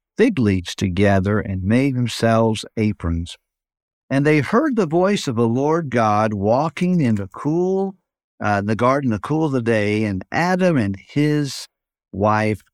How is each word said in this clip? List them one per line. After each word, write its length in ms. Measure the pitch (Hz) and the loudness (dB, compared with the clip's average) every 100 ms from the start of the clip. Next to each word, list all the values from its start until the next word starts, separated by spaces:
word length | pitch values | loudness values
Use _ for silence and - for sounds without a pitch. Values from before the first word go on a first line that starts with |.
| _ - | _ 0
fig 220 | 247 170 | 2 2
leaves 360 | 104 95 87 | 2 0 -4
together 640 | - 98 87 101 98 95 104 | -4 -2 2 2 4 2 0
and 220 | - 95 | -2 -4
made 320 | 92 120 139 | 0 0 0
themselves 680 | 123 120 - 113 113 113 104 - - | 0 -4 -2 0 2 2 -2 -6 -2
aprons. 600 | 107 - 87 85 87 - _ _ _ _ _ _ - | -2 -2 -4 -4 -6 -12 _ _ _ _ _ _ -4
And 160 | 135 | 0
they 160 | 147 151 | 2 2
heard 360 | 127 226 311 233 | 2 0 0 0
the 100 | 165 | 0
voice 400 | 165 185 208 - | 2 2 0 -2
of 100 | 113 | 0
the 120 | 117 | 0
Lord 420 | 120 147 165 151 | 0 0 0 0
God 420 | 123 110 104 110 | 0 2 2 0
walking 680 | 104 101 123 156 - 180 180 | 0 0 2 0 -2 0 2
in 160 | 127 107 | 2 0
the 120 | 98 | -4
cool, 680 | - 143 165 185 190 196 190 _ _ _ - | -8 -4 -2 0 -2 -4 -8 _ _ _ -8
uh, 160 | 104 101 | -2 -2
in 60 | 101 | -2
the 100 | 107 | 0
garden, 340 | 123 139 135 | 2 2 0
the 80 | 107 | -2
cool 260 | - 156 | -2 -2
of 80 | 160 | 0
the 100 | 131 | 0
day, 420 | 117 110 104 107 | 0 0 0 0
and 200 | 107 95 - | -2 -4 -4
Adam 460 | - 175 185 185 151 | -2 0 0 2 2
and 200 | 101 98 | 0 -4
his 720 | - 143 151 151 139 - - _ _ _ _ | -6 -2 0 0 -2 -8 -14 _ _ _ _
wife 500 | 95 104 107 107 104 _ | -2 2 2 0 -4 _